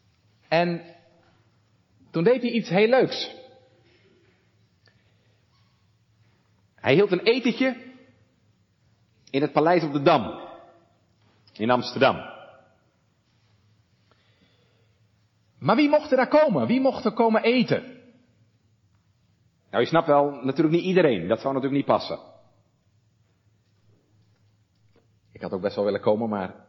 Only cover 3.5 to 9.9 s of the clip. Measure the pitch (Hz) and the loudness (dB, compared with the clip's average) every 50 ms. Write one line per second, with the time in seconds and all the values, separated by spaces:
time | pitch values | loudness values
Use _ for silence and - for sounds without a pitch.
3.5 | - - _ _ _ _ _ _ _ _ _ _ _ _ _ _ _ _ _ _ | -20 -20 _ _ _ _ _ _ _ _ _ _ _ _ _ _ _ _ _ _
4.5 | _ _ _ _ _ _ _ _ _ _ _ _ _ _ _ _ _ _ _ _ | _ _ _ _ _ _ _ _ _ _ _ _ _ _ _ _ _ _ _ _
5.5 | _ _ _ _ _ _ _ _ _ _ _ _ _ _ _ _ _ _ _ _ | _ _ _ _ _ _ _ _ _ _ _ _ _ _ _ _ _ _ _ _
6.5 | _ _ _ _ _ _ - 107 135 175 202 196 180 175 - 220 240 262 220 247 | _ _ _ _ _ _ 0 2 4 4 4 2 0 -2 0 0 0 2 0 -2
7.5 | - - 262 262 240 - - - - - - _ _ _ _ _ _ _ _ _ | -2 0 -2 -4 -4 -6 -14 -20 -20 -20 -20 _ _ _ _ _ _ _ _ _
8.5 | _ _ _ _ _ _ _ _ _ _ _ _ _ _ _ - - 135 147 143 | _ _ _ _ _ _ _ _ _ _ _ _ _ _ _ -6 -4 -4 -4 0
9.5 | - 151 151 165 180 175 156 151 | 0 0 2 2 2 2 0 -2